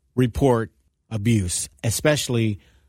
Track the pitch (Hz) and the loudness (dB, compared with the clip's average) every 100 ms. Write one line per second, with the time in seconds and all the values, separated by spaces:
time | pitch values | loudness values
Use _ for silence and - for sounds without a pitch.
0 | _ - 127 - 139 117 110 _ _ _ | _ -2 0 2 2 2 -2 _ _ _
1 | _ 110 104 113 90 - - _ 120 - | _ -4 0 2 0 -6 -8 _ -6 0
2 | 151 147 - 120 110 104 _ _ | 0 0 -2 -2 -2 -4 _ _